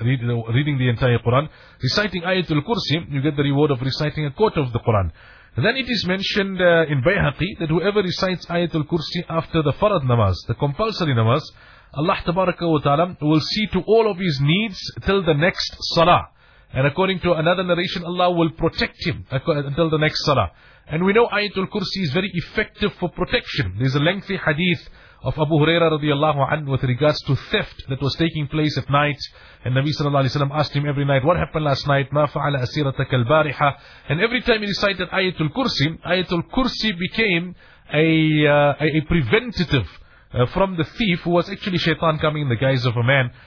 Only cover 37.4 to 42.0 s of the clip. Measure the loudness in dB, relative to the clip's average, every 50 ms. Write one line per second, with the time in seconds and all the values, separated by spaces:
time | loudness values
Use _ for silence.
37.4 | -2 -4 -10 -16 -20 -20 -20 -20 -12 -4 0 2 4 4 4 4 4 4 4 4
38.4 | 4 4 6 6 4 4 2 0 -2 0 0 0 0 0 0 0 2 2 0 0
39.4 | 0 -2 -4 -4 -2 0 0 0 0 -2 -8 -18 -20 -20 -20 -20 _ -6 -2 -2
40.4 | -2 0 0 0 0 0 0 -2 -4 -4 -4 -2 0 0 0 -2 0 0 0 0
41.4 | 0 0 -4 -8 -6 -4 -4 -2 0 0 0 0